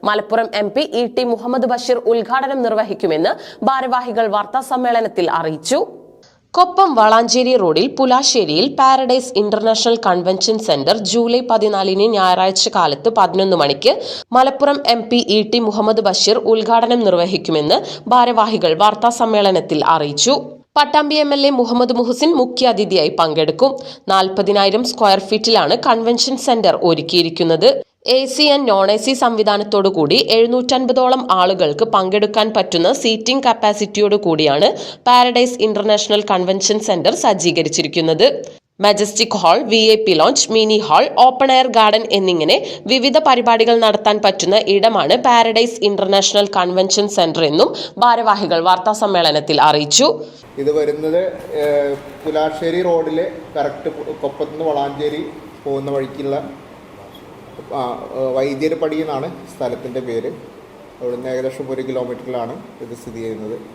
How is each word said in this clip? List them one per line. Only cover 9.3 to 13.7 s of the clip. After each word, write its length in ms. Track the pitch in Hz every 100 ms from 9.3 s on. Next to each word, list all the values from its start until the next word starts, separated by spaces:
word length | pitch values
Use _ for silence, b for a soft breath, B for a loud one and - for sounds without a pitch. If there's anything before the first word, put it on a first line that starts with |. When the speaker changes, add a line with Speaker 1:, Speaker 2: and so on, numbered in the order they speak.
| 190
Speaker 1:
ഇന്റർനാഷണൽ 560 | 208 214 220 220 240 226 208
കൺവെൻഷൻ 500 | 180 180 190 - 220 214
സെന്റർ 280 | 143 135 220 190
ജൂലൈ 300 | 220 233 240 247
പതിനാലിന് 560 | 226 214 202 190 190 214 214
ഞായറാഴ്ച 500 | 185 180 185 190 226 208
കാലത്ത് 320 | 165 143 226 220
പതിനൊന്ന് 380 | 185 185 190 175
മണിക്ക് 300 | 143